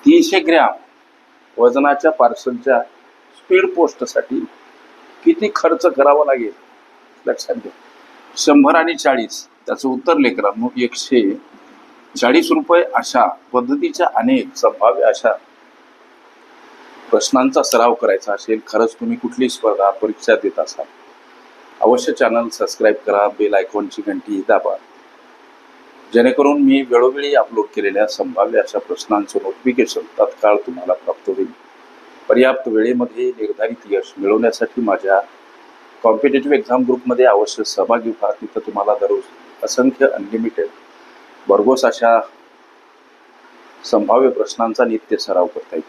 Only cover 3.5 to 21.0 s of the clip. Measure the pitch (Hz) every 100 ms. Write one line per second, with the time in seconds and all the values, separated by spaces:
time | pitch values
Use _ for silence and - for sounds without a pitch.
3.5 | 185 190 180 160 - 123 - - 135 -
4.5 | - - _ _ - - - 330 330 208
5.5 | - 143 165 175 - 139 147 143 131 110
6.5 | - _ _ _ _ _ _ - - -
7.5 | - - - - - - - - - -
8.5 | 147 139 165 165 160 147 127 107 - -
9.5 | _ - 123 135 131 170 165 123 92 101
10.5 | 110 120 127 120 - - 127 98 107 -
11.5 | - - - - - _ - 120 147 165
12.5 | 160 143 170 - 120 123 131 110 - _
13.5 | 127 123 143 330 285 175 - 240 262 -
14.5 | - 135 - 110 123 123 - 117 101 _
15.5 | _ _ _ _ _ _ _ _ _ _
16.5 | - - - - - - 110 - 131 135
17.5 | 139 135 117 120 117 110 95 - 101 -
18.5 | 110 - 110 113 - 233 233 - - 127
19.5 | - 110 98 98 - 107 110 - 110 98
20.5 | - 78 - - -